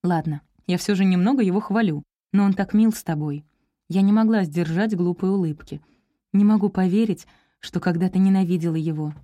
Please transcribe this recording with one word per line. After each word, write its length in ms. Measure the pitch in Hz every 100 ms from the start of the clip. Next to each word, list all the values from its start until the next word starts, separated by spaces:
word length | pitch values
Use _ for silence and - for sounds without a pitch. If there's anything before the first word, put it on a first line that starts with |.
«Ладно, 380 | 180 170 156 147 _ _ -
я 100 | 180
все 180 | - 196
же 100 | 190
немного 360 | 180 190 269
его 200 | 196 185
хвалю, 420 | - 202 214 147 - _ _
но 100 | 196
он 100 | 202
так 200 | 196 190
мил 180 | 214 220
с 120 | 214
тобой». 420 | - 156 151 147 _ _ _ _ _
Я 120 | 180
не 100 | 196
могла 320 | 214 220 220
сдержать 520 | 170 156 165 165 220 190
глупой 340 | 175 175 190
улыбки. 520 | 196 165 151 - 147 _ _ _ _ _
«Не 100 | 196
могу 260 | 208 214 202
поверить, 560 | 196 185 196 226 175 - _ _ _
что 200 | - 175
когда-то 400 | 185 165 185 185
ненавидела 560 | 190 190 180 180 170 160
его». 380 | 160 156 151 151